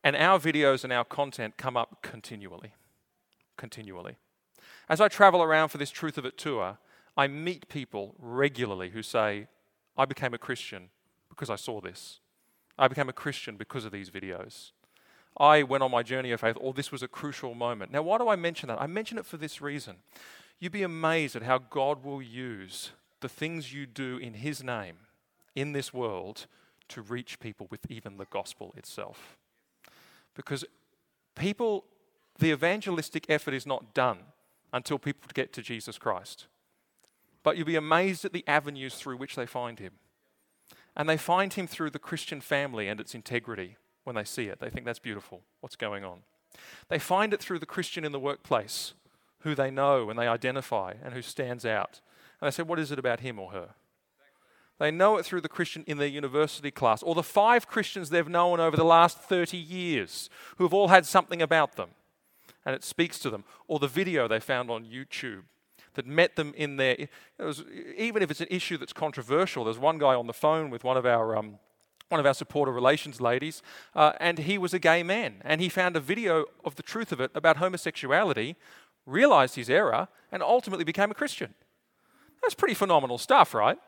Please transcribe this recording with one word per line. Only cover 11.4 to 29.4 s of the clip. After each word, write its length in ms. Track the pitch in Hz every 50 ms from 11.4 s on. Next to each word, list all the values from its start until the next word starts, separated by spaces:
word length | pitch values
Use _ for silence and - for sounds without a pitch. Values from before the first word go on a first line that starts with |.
| 147 113
I 60 | 107
saw 240 | 98 - - 113 104
this. 400 | 92 90 92 - - - - _ _ _ _ _ _ _ _ _ _ _ _
I 120 | - 135 127
became 180 | 135 147 143
a 60 | 127 127
Christian 420 | - - 147 135 - - - 107
because 300 | 101 107 _ - 127 107
of 80 | 110 95
these 160 | 101 98 90
videos. 640 | 90 95 95 95 90 90 95 101 - - - - _ _ _ _ _ _ _ _ _ _ _ _ _
I 260 | - 139 147 151 151 143
went 180 | 123 135 135
on 100 | 135 131
my 120 | 123 117 117
journey 300 | 113 131 131 127 123 117
of 80 | 110
faith," 160 | - 113 113 -
or, 140 | - 131 131
"This 180 | 135 139 -
was 100 | 147 123
a 60 | 127
crucial 480 | 120 - - - 143 135 - - 127 117
moment." 340 | 120 120 120 120 104 95 -
Now, 120 | - 147
why 160 | 156 170 208
do 100 | 233 247
I 80 | 220 208
mention 320 | 180 170 170 165 - -
that? 140 | 123 113 -
I 40 | 139
mention 320 | 151 175 208 220 - 233
it 80 | 214 180
for 120 | - -
this 240 | 156 156 151 - -
reason. 420 | 143 147 143 143 123 110 92 92 _ _ _ - - - - - - _ _ _
You'd 140 | 170 175 165
be 100 | 202 190
amazed 540 | 175 165 160 160 160 165 165 151 135 -
at 60 | 120 113
how 140 | 123 131
God 460 | 131 127 110 - 147 135 143 147 131 131
will 180 | 143 139 139
use 680 | 131 117 113 123 131 123 113 98 95 92 - - - - - _ _ _ _ _
the 80 | - 127
things 420 | - - 151 160 170 165 143 123
you 140 | 135 143 143
do 320 | 127 110 139 135 127 127
in 160 | 123 127 120 110
His 280 | 104 123 151 147 135
name 460 | 131 127 120 110 98 87 82 87 _ _ _ _ _ _ _ _ _ _ _
in 160 | 135 139 151
this 220 | 143 139 131 - -
world 540 | 127 123 110 98 90 90 98 110 - - _ _ _ _ _ _ _ _ _
to 120 | - 120
reach 380 | 107 101 120 123 120 - - _
people 280 | - 113 101 _ 101
with 220 | - 110 - - -
even 280 | 117 113 _ 104 98
the 80 | 98 98
gospel 480 | _ - 101 101 - - _ 101 95 -
itself. 640 | - _ - - - - - - - - - - _